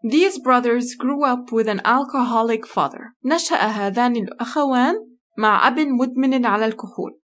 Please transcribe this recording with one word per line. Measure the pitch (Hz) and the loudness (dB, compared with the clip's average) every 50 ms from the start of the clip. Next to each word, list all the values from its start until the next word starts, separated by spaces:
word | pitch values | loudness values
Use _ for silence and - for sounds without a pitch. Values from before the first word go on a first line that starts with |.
These | - 226 254 311 370 381 381 - | -4 0 2 4 2 2 0 -2
brothers | - 254 254 247 247 240 233 247 247 - - | 0 2 2 2 4 2 0 0 -2 -4 -6
grew | - 254 254 285 285 294 | -4 -2 -2 0 0 0
up | 269 247 247 247 - | 0 0 -2 -4 -2
with | 226 226 220 214 | -2 0 0 0
an | 208 190 - | -2 -2 0
alcoholic | - 233 262 285 285 - 269 247 240 233 226 226 233 233 220 220 | 0 2 2 0 -2 -2 -2 -2 0 0 0 0 0 0 -2 -4
father. | - - - 151 139 - - - - _ _ - | -6 -2 -2 -2 -2 -4 -10 -20 -20 _ _ -2
نشأ | 254 311 339 330 - 339 | -2 -2 0 0 -2 0
هذان | - - 214 214 208 202 202 190 240 240 247 240 | 0 0 0 -2 -2 -4 -2 0 0 0 2 0
الأخوان | 233 - - - - 240 233 - 311 285 277 262 247 247 294 370 440 - - - _ _ _ _ - | -2 -4 -6 -6 -8 -8 -4 -2 0 0 2 2 2 2 2 0 -2 -6 -12 -20 _ _ _ _ 0
مع | 214 214 208 - - 269 | 2 2 4 4 4 2
أب | 254 285 | 2 2
مدمن | 311 285 262 240 262 254 254 247 269 262 262 262 247 | 0 0 2 0 0 0 0 0 0 2 2 2 2
على | 226 202 214 220 | 2 2 2 0
الكحول. | 226 220 - - - - - 175 - - _ _ | -2 -2 -4 -12 -14 -10 -10 -10 -10 -10 _ _